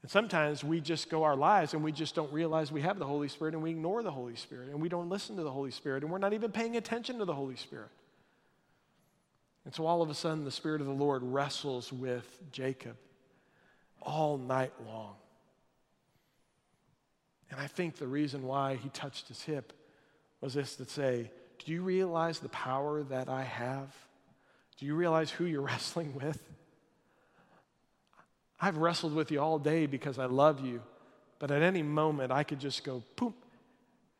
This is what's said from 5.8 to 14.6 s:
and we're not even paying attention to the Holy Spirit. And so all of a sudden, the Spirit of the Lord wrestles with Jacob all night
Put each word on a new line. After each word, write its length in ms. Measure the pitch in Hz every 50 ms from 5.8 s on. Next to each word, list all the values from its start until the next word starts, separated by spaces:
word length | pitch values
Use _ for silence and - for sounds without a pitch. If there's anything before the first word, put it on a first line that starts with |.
| - 147 135 135 139
and 100 | 156 170
we're 60 | 190
not 160 | 196 196 208
even 180 | 220 220 226 -
paying 240 | 214 226 233 233
attention 440 | 233 - - 226 233 226 - 254 240
to 40 | 208
the 100 | 175 151
Holy 220 | 139 139 131 127
Spirit. 340 | 117 - - - 110 107 - - _ _ _ _ _ _ _ _ _ _ _ _ _ _ _ _ _ _ _ _ _ _ _ _ _ _ _ _ _ _ _ _ _ _
And 100 | 147 -
so 120 | - 160
all 160 | 160 170 170 170
of 80 | 156
a 40 | 147
sudden, 300 | - - 170 156 156 147
the 60 | 135
Spirit 320 | 127 - - 156 156 151 143
of 40 |
the 60 | 139 139
Lord 300 | 135 143 143 139 127 123
wrestles 680 | 127 127 139 143 143 139 - - 147 131 123 117 -
with 480 | 135 127 127 131 123 120 117 - - - 185 147 -
Jacob 460 | - 131 131 131 - - 117 113 - - - _ _ _ _ _ _ _ _ _ _ _ _ _ _ _ _ _ _ -
all 360 | - 147 160 156 151 147 135
night 340 | 127 127 131 131